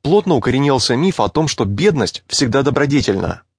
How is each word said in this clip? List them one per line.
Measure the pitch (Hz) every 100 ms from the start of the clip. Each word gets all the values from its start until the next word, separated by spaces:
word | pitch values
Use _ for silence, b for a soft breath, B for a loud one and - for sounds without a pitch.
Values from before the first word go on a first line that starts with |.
плотно | 143 202 202 139
укоренился | 123 127 143 131 -
миф | 123 185 165
о | 101
том, | - 160
что | -
бедность | 101 101 196 151 95 - -
всегда | - 135 135
добродетельна, | 139 139 143 143 123 98 85 - _